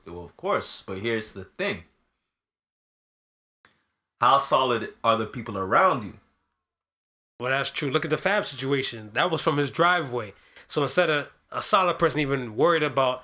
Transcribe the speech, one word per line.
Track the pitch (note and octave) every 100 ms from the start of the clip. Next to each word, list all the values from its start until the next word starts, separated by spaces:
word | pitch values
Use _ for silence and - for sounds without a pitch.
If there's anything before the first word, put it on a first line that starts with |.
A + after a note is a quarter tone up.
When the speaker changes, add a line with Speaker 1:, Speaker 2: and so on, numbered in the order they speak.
| -
Speaker 1:
well, | F2
of | E2+ -
course. | F#3 E3 F#2+ - -
But | F#2+
here's | A2+ A2+ G#2+
the | G2
thing. | F#2 - G3 G#2 - _ _ _ _ _ _ _ _ _ _ _ _ _ _ _ _ _ _ _ _ _ _ -
How | B2 C#3
solid | - C#3 C3 A#2 G2+ -
are | A#2 A2+
the | A2
people | B2+ A2+ G2+
around | F#2+ B2 F#3 C#3+
you? | G2+ - _ _ _ _ _ _ _ _ _ _ _ -
Speaker 2:
Well, | B2
that's | C3+ C3+
true. | - D3
Look | C#3+ C#3+
at |
the | D3
Fab | F3+ G3+ -
situation. | C3 C3+ C#3 B2+ A2+ G#2+
That | A2 F3
was | D#3+
from | - D3
his | C#3
driveway. | - E3+ F3+ C#3+ A#2+ G#2+ - _ - -
So | -
instead | D3 - E3+
of | D3 C3+ - _
a | C3
solid | - G3+ F3+ E3
person | E3 D3+
even | C#3+ C3+ B2 A2
worried | D#3+ E3
about | D3 C3+ C3 B2+